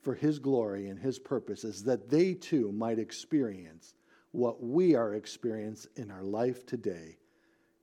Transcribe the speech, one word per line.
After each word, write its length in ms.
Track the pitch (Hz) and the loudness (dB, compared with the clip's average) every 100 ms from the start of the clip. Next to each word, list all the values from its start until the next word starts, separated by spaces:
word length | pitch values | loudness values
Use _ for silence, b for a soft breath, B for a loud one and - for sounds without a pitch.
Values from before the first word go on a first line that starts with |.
for 120 | - | -2
his 240 | 120 151 151 | 0 2 2
glory 500 | 135 131 110 101 98 | 2 4 4 -2 -4
and 100 | 98 | -4
his 200 | 127 127 | -4 -4
purposes, 680 | - 131 - 101 113 98 | -2 -4 -2 -8 -6 -4
that 240 | 104 123 123 | 0 0 2
they 260 | 147 185 | 4 4
too 380 | 180 - 156 110 | 2 0 2 2
might 260 | 104 113 113 | 0 0 0
experience 960 | 107 - - 156 123 95 87 82 - _ b b b | -2 -8 -2 0 0 -4 -14 -20 -20 _ b b b
what 300 | 120 120 113 | 0 0 0
we 320 | 120 143 185 | -2 4 6
are 200 | 139 113 | 6 4
experiencing 760 | 104 - - 120 110 107 110 - - | -2 -6 -6 -4 -4 -6 -8 -14 -12
in 140 | 110 | -12
our 140 | 95 | -8
life 420 | 98 104 120 123 - | -6 0 0 0 -6
today 520 | 123 110 87 80 80 b b b b b b | -4 -4 -6 -10 -20 b b b b b b